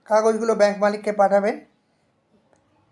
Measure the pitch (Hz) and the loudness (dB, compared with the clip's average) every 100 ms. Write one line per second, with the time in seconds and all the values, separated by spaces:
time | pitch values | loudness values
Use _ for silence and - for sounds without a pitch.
0 | - 214 220 220 226 208 208 196 202 208 | -2 0 2 0 -2 0 0 2 -2 -2
1 | 208 208 196 196 202 302 - _ _ _ | -6 0 2 2 0 -6 -12 _ _ _
2 | _ _ _ _ _ _ _ _ _ | _ _ _ _ _ _ _ _ _